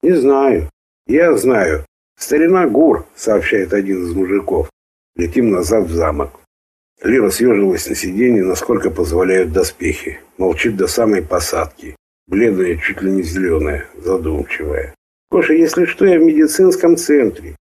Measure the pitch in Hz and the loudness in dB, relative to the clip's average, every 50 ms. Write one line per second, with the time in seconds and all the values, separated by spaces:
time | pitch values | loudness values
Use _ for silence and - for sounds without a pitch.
0 | - 165 180 165 123 135 139 135 139 135 117 87 78 73 _ _ _ _ _ _ | 2 2 2 2 4 2 2 4 2 2 2 0 -2 -6 _ _ _ _ _ _
1 | _ _ 110 151 170 170 151 107 98 127 127 110 95 85 78 73 71 _ _ _ | _ _ 0 2 4 4 2 2 2 2 2 2 2 0 -2 -4 -6 _ _ _
2 | _ _ _ _ - - 123 151 160 165 185 185 180 139 107 127 160 160 - - | _ _ _ _ -6 -4 0 2 2 2 2 2 2 0 2 2 4 2 2 0
3 | - _ _ - - - 110 101 90 - - 107 95 90 101 104 98 98 98 92 | -4 _ _ -10 -4 0 0 0 0 0 -2 -2 -2 -2 -2 -4 -2 -2 -4 -6
4 | 90 87 85 92 95 90 95 101 - - - 104 - - _ _ _ _ _ _ | -4 -6 -4 -4 -2 -2 -2 -4 -2 -2 -4 -4 -4 -4 _ _ _ _ _ _
5 | _ _ _ - 87 85 82 135 120 113 101 90 87 85 110 110 98 85 82 85 | _ _ _ -6 -6 -2 0 0 0 2 0 0 0 0 0 0 0 0 -2 -2
6 | 82 78 76 73 71 71 - - _ _ _ _ _ _ _ _ _ _ _ _ | -2 -2 -2 -4 -6 -8 -8 -20 _ _ _ _ _ _ _ _ _ _ _ _
7 | - 95 117 131 110 101 - - 117 127 117 101 101 95 90 80 - - - - | -2 0 2 4 2 2 2 2 2 2 4 4 2 2 0 -2 -4 -8 -8 -8
8 | - 95 90 101 120 127 120 107 92 92 90 87 - - 120 98 - 98 82 87 | -8 -6 -2 0 2 2 2 2 2 0 -2 -4 -2 -2 -2 -2 0 -2 -2 -2
9 | 87 82 80 87 92 92 95 95 92 82 78 80 73 73 - _ 87 80 - - | -4 -2 0 0 0 2 2 2 0 0 0 0 -2 -2 -4 _ -6 -6 -6 -6
10 | - - 78 - - _ _ _ 92 92 82 80 - 120 107 98 95 87 - - | -8 -12 -14 -14 -20 _ _ _ -2 -2 -2 0 -2 -4 -2 -2 -2 -2 0 0
11 | 117 107 104 95 82 80 90 87 85 - - 87 80 76 _ _ - - - _ | 0 2 0 0 -2 -2 -4 -4 -4 -4 -4 -6 -6 -6 _ _ -20 -20 -20 _
12 | _ _ _ _ _ _ - 98 117 117 104 92 92 87 85 80 - - 104 - | _ _ _ _ _ _ -2 0 2 2 2 0 -2 -2 -2 -4 -4 -8 -8 -4
13 | 95 95 95 98 90 80 82 95 95 90 82 78 76 76 76 73 - - - - | -4 -2 -2 -2 -2 -4 -4 -4 -2 0 0 -2 -2 -2 -4 -6 -10 -12 -18 -12
14 | - 87 95 95 85 80 78 73 - - - - 80 73 73 69 69 69 - _ | -4 -2 -2 -2 -2 -4 -4 -6 -6 -8 -8 -8 -6 -6 -6 -6 -6 -8 -14 _
15 | _ _ _ _ _ _ - 180 170 - 156 165 165 156 - - 180 165 - - | _ _ _ _ _ _ 0 0 2 2 4 2 2 2 2 0 -2 -2 0 2
16 | 196 196 180 165 160 165 156 151 156 151 - - 190 185 175 185 - 170 170 160 | 4 4 6 6 4 4 4 4 2 2 4 4 4 4 4 4 2 2 2 2
17 | 165 - 151 147 127 104 90 - - - - - | 2 2 2 2 2 2 -2 -6 -14 -18 -18 -18